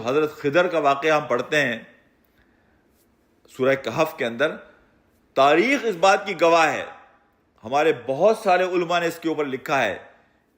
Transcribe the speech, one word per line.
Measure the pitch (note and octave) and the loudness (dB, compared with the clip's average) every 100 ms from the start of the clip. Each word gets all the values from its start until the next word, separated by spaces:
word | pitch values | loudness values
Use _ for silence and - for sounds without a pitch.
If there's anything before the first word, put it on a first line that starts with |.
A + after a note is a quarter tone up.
حضرت | A2+ C#3+ D3+ | 0 -2 -2
خضر | - C#3+ D3+ F3+ | -4 -2 0 0
کا | E3 | 0
واقعہ | C#3+ C#3 D#3 | 0 0 2
ہم | D3+ C#3 | 0 0
پڑھتے | B2 B2 D3+ | -4 -2 -2
ہیں | C3+ A2+ - _ _ _ _ _ _ _ _ _ _ _ _ _ _ _ _ - | 0 -4 -12 _ _ _ _ _ _ _ _ _ _ _ _ _ _ _ _ -2
سورہ | C3 | 0
کہف | C3+ A2+ A#2 D#3+ - | 0 -2 -2 -4 -2
کے | |
اندر، | B2 A#2 D#3 G#3 - _ _ _ _ _ _ | -8 -2 -4 -4 -16 _ _ _ _ _ _
تاریخ | - C#3 D#3+ A3+ C#4 | 2 4 4 2 0
اس | A3+ | -2
بات | F3 F#3+ G3+ G3+ | 2 2 2 -2
کی | E3+ | 0
گواہ | E3 E3 D#3 | 2 4 2
ہے، | A#2+ - - - _ _ _ _ _ | 0 -8 -14 -20 _ _ _ _ _
ہمارے | A2 C#3 D#3+ D3 B2 | -4 0 2 0 -4
بہت | C3+ G3 A3+ | 2 2 2
سارے | G3+ F3+ | 2 2
علماء | F#3 F3+ E3+ F3 | 2 -2 0 0
نے | E3+ | -2
اس | E3 | -4
کے | E3 | -4
اوپر | D3+ | -2
لکھا | D3 B2+ C3+ C#3 | -4 -6 -4 -2
ہے | A2 F2+ - _ _ _ _ | -2 -4 -12 _ _ _ _